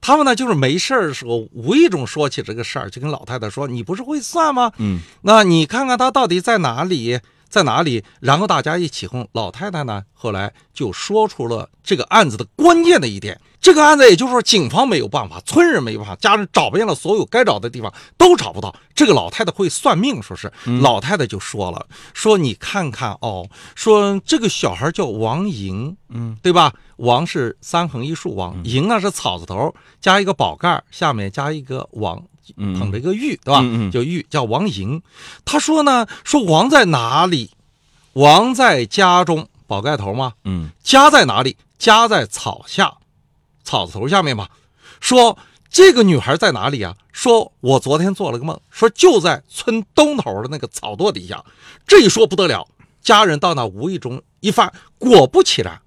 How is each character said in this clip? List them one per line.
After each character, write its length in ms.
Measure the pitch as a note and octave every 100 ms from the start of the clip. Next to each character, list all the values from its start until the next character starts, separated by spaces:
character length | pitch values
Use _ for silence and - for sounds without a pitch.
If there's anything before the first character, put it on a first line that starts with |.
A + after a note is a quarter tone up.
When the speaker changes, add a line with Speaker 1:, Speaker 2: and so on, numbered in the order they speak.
Speaker 1:
他 160 | - D4
们 80 | C#4+
呢， 100 | A#3+
就 100 | B3+
是 80 |
没 240 | E3+ C3 E3
事 160 | -
儿 140 | C4 F3
的 60 |
时 120 | C3 A#2+
候， 220 | A#2 A2
无 200 | - A2+
意 140 | B3+ E4+
中 180 | F3+ B2+
说 220 | - C#3+
起 140 | -
这 120 | G#2+
个 80 | A2
事 160 | A#2 C#3+
儿， 120 | G2+
就 100 | A2
跟 100 | C#3+
老 140 | D3
太 160 | - B2+
太 100 | G#2+
说 180 | G2+ C#3
：“你 120 | B2
不 140 | A2+ F#3+
是 80 |
会 160 | B3+ D4+
算 340 | - E4+ D#4+
吗？ 200 | C4 A#3+ -
Speaker 2:
嗯。 220 | G#2 F2+ E2 _
Speaker 1:
那 220 | F#3+ A3
你 220 | G3 E3 D3+
看 220 | A#3 C4+
看 100 | B3
他 140 | B3+
到 160 | C4 A#3
底 140 | F3
在 160 | F3+ A#3
哪 260 | D3+ A#2
里， 360 | F3 F3 A#2 B2 _ _ _
在 160 | -
哪 180 | D#3 A#2
里？” 220 | E3 A#2 - _
然 180 | A#2+ C#3+
后 80 | G3
大 160 | E3
家 160 | C3+ E3
一 120 | E3+
起 180 | - F#2
哄， 200 | B2+ A2+
老 180 | A2+ G2+
太 220 | - G3+
太 120 | F3 C3+
呢， 180 | G#2 G2
后 180 | _ A#2+
来 200 | G2 G2+ _ _
就 180 | - B2+
说 360 | F2+ - G#3 A3
出 200 | - A#2+
了 220 | A2+ - _
这 140 | - C#3
个 80 | -
案 240 | G#3+ F3+
子 60 | G#2+
的 80 | A#2 -
关 260 | D#4 E4+
键 160 | E4+ E4+
的 80 | C3
一 120 | G2
点。 200 | G#2 F2+ _ _
这 120 | -
个 100 | D#4
案 140 | D4+ D4+
子， 100 | B3+
也 80 | F3
就 120 | C4
是 40 |
说， 80 | B3
警 300 | A3 G#3+ C3
方 180 | D3+ C4+
没 120 | F3
有 80 | G#2
办 200 | C3+ G#2
法， 140 | F2
村 240 | - - F4
人 140 | B3
没 120 | A#2+
有 60 | A2
办 80 | G#2
法， 80 | F#2
家 180 | G#3+ G#3
人 120 | G3
找 160 | - C3+
遍 160 | A#2+ A3
了 80 |
所 220 | D3 E3 G#3+
有 100 | B2
该 180 | A#3
找 140 | A#3 G#2+
的 100 | A2+
地 140 | B2
方， 100 | G#2+ - - _
都 200 | F4+ F4
找 180 | A#3+
不 80 | E2+
到。 140 | G2+ - _
这 140 | - D4
个 60 |
老 140 | C#3+ E2+
太 160 | -
太 80 | G3
会 160 | - F#3+
算 300 | - D4 F3
命， 240 | B3 G3+
说 160 | G2+ F2+
是， 160 | G#2 - -
Speaker 2:
嗯。 160 | B2
Speaker 1:
老 200 | C3+ A2
太 160 | A#2+ G3
太 80 | B2
就 140 | G2+
说 320 | - A2 F#2
了， 160 | E2+ - - -
说： 240 | - G#3+ G#3
你 160 | D3
看 380 | G2+ - G3+ D#3+
看 260 | G#2+ A#2+ G2
哦， 280 | A#2 F#2+ F2+ - -
说 480 | - - G#3+ G3+ G3
这 140 | - D#4+
个 100 | A3+
小 280 | - C3+ F2
孩 160 | C3+
叫 160 | E3+ E3
王 420 | G#2+ A2 C3+ G3+
莹， 480 | C3 G2 F#2 C3 F#3+ _
Speaker 2:
嗯。 280 | A#2 A#2 A2
Speaker 1:
对 100 | F3+
吧？ 220 | F3+ D#3 - _ _
王 280 | A#2+ A#2+ E3
是 320 | E3+ A#2+ -
三 300 | - E3+ E3+
横 160 | B2+ C3+
一 80 |
竖 220 | D#3+ F#3 G2+
王， 180 | F2+ F2+
Speaker 2:
嗯。 100 | E2
Speaker 1:
莹 220 | B2+ F3+
呢 140 | A3+
是 80 | F#3+
草 300 | - - F2+
字 80 | E2
头， 260 | F#2 C#3+ - _ _
加 220 | - F#3+
一 20 |
个 80 | G3
宝 240 | G3 G#2 D2+
盖 140 | F3
儿， 140 | E3 -
下 200 | - E3
面 200 | A#2+ G2
加 200 | G2 C#3+
一 80 | D#3
个 260 | C3 C3 -
王， 300 | - G#2 F2 F3 _ _ -
Speaker 2:
嗯。 200 | G2+ F#2
Speaker 1:
捧 140 | G2
着 80 | G2
一 20 |
个 140 | C#3+ G3+
玉， 200 | C#4+ -
对 140 | -
吧？ 100 | C#3
Speaker 2:
嗯， 260 | B2+ A2+ G#2
嗯。 20 |
Speaker 1:
就 120 | A2+
玉， 200 | C3 F3 -
叫 140 | D#3
王 260 | A#2+ A#2+ G#3
莹。 320 | G#2 F#2+ D3+ - _ - -
他 140 | - D4+
说 240 | - D#4
呢， 240 | D4 B3+ A3+ -
说 200 | - D4
王 260 | G3+ D#3 A#3
在 160 | C#4+ G#3
哪 400 | D3 A#2 C#3 F3+
里？ 240 | E3 A2+ _ _ _ _ _ _
王 400 | C3 C#3+ D#3+ A#3
在 320 | B3+ B3+ D3+ A#2+
家 400 | - F#3+ F3+ E3+
中， 220 | D#3+ - _ _
宝 160 | G2+
盖 160 | A2+ D3
头 160 | G2
嘛。 200 | A2 C3 -
Speaker 2:
嗯。 260 | G2+ F#2 D#2 -
Speaker 1:
家 260 | - C4 C#4+
在 160 | C#4+ D#3+
哪 160 | G2+
里？ 160 | B2+ - _ _
家 280 | - A3 A#3
在 180 | G#3 A2+
草 360 | - - - -
下， 260 | - F#3+ - _ _ _ _ _ _ -
草 200 | B2+ F2
字 60 |
头 160 | G2+ A#2+
下 160 | G3
面 140 | D#3+ A#2
嘛。 100 | F#2+ _ _ _ _ -
说 360 | - B3+ A#3 - _ _ _
这 220 | - F#4+
个 120 | B3
女 140 | G#3 D#3
孩 200 | A#2 D3
在 160 | G3+
哪 160 | A#2+ G#2+
里 120 | C#3+
啊？ 140 | F#2 E2 _
说 400 | - - A#3 - _
我 200 | B2+ C3+
昨 180 | B2+ D3
天 160 | F3+
做 180 | F#3+ F3+
了 80 | A#2+
个 60 | D3
梦， 120 | - _
说 200 | - A3
就 300 | - F4+ D#4+
在 240 | E3+ C#3+ _
村 340 | - - A3+ G#3+
东 220 | - D4+ C#4+
头 260 | D#3 G2
的 60 | A#2
那 80 | D3
个 80 | A#2
草 260 | - -
垛 180 | G#2 G3+
底 160 | - F2+
下。 160 | G2+ - _ - - -
这 140 | G4+
一 80 | A3+
说 180 | A3 A3
不 120 | F#3
得 100 | F3+
了， 180 | G#2+ - _ _ _
家 240 | - G#3 G#3+
人 120 | D3+
到 160 | F3+
那 120 | D#3 A#2
无 240 | F#2+ D3
意 100 | F#3
中 220 | B2+ B2+ _ _
一 100 | G3
翻， 220 | G#3 F#3+ - _ _
果 300 | B3+ A3 C3
不 160 | E4+
其 180 | F#4+ -
然 200 | F2+ E2